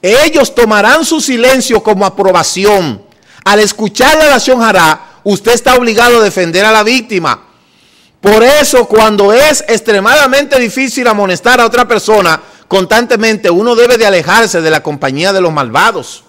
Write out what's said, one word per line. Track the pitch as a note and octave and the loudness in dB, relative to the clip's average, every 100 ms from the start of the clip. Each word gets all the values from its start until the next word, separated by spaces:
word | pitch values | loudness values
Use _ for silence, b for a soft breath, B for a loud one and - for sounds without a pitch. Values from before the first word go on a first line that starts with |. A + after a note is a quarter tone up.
Ellos | F3+ A#3+ E4 D#4 B3 - | 2 2 2 0 -2 0
tomarán | A3+ G#3+ G#3 D4+ E4 | 0 2 2 0 0
su | D#4+ | -4
silencio | - B3 B3 C4 - A3+ | -2 0 2 0 0 -4
como | - G3 G3 | -2 -2 -2
aprobación. | F#3+ F#3+ F3+ D#3 F#3 G3+ G3+ E3 G2 - b b b - | -2 0 0 -2 -2 0 0 -2 -8 -16 b b b -2
Al | G#3 | 0
escuchar | G#3+ - G#3+ - C#4 D#4 | 0 -2 -8 0 0 2
la | D4+ | 2
lashon | C4 - B3+ | 2 0 0
hará, | A3+ F#3+ E3 D#3 - _ | 2 2 2 0 -8 _
usted | G3+ F#3+ A3 | -4 -2 0
está | A#3+ C4 B3+ | 0 2 0
obligado | A#3+ A3 A#3+ A#3+ | 0 0 2 2
a | |
defender | G#3+ F#3 E3+ E3+ G#3+ | 0 -2 -2 0 0
a | |
la | A3 | 0
víctima. | G#3+ C4 A3 G3 D#3+ A2 _ b b b b b b b | 0 -2 -4 -6 -4 -6 _ b b b b b b b
Por | G3+ G#3+ | 0 2
eso, | A#3+ D4 D4 B3+ G#3 | 4 2 0 -2 0
cuando | G#3+ A3 G#3 G3+ | 2 2 2 2
es | A#3 D4+ C#4+ - | 4 2 0 -2
extremadamente | A3 A3+ G#3 G3+ D4 C#4 C4+ C#4+ C#4 | -4 0 0 2 2 2 0 -2 -6
difícil | A#3+ C4 C4 - B3 | -6 -4 -6 -2 -2
amonestar | G#3 G3 F3 A#3+ B3+ | 0 -2 -2 0 0
a | A3+ | 0
otra | A#3+ B3 | 0 0
persona, | A3 - G#3+ F3 D#3+ B B B | -2 2 2 2 -2 B B B
constantemente | F#3+ F#3 G#3+ A#3+ A#3 A3+ G#3+ F3+ | -4 0 -2 0 -2 0 -2 0
uno | E3+ A3+ A3+ | 0 0 2
debe | A#3+ A#3+ | 2 2
de | G#3+ | 2
alejarse | F#3 D3+ G#3 A3 F3 | 0 0 0 0 -2
de | D#3+ | 0
la | D#3 | -2
compañía | D#3 C#3+ C#3+ C3+ F3+ | -4 -6 -6 -4 -2
de | G3 | 0
los | F3 | -2
malvados. | D3+ B2+ A#2+ G#3 F#3+ B2 - | -2 -4 0 0 -2 -12 -20